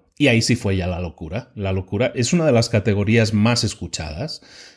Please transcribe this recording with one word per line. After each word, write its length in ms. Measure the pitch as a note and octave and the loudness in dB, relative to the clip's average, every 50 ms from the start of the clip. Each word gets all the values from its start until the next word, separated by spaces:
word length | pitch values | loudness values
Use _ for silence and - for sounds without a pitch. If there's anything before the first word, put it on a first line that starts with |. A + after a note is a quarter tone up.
| _ _ _ - | _ _ _ 0
y 80 | C#3+ C3+ | 2 4
ahí 140 | A#2 A2+ | 4 4
sí 160 | A#2+ - B2+ - | 4 2 2 0
fue 180 | - G#2 G2 | 0 0 0
ya 100 | F#2 F2 | 0 0
la 140 | F2+ F2+ E2+ | -2 -4 -4
locura. 540 | F2+ E2+ D#2 - F2 D#2+ F2 A#2 - - - | -6 -8 -10 -12 -12 -10 -10 -10 -10 -10 -10
La 160 | A2 G2+ F#2+ | -6 -4 -4
locura 400 | F#2+ F#2+ F#2+ - - G2+ B2 - - | -2 -4 -4 -4 -2 -2 -2 -2 0
es 200 | - B2 - - | -2 -2 0 0
una 120 | F3 D#3+ | 2 2
de 60 | D#3 | 4
las 160 | B2 A2+ A#2 - | 4 4 2 2
categorías 680 | - A2 - A2+ G2+ G2+ G2+ G2 A2+ A#2 A2 G#2 G#2 | 0 0 0 0 0 0 2 2 4 4 4 4 2
más 300 | G#2 G#2 A#2 A#2+ A#2+ - | 2 2 2 2 2 0
escuchadas, 800 | G#2 - - F#2 E2 - - E2+ E2+ D2+ E2 B2+ D#3+ - - _ - - - - - - | -2 -4 -6 -10 -10 -8 -8 -8 -8 -8 -8 -8 -8 -10 -12 _ -20 -20 -20 -20 -20 -20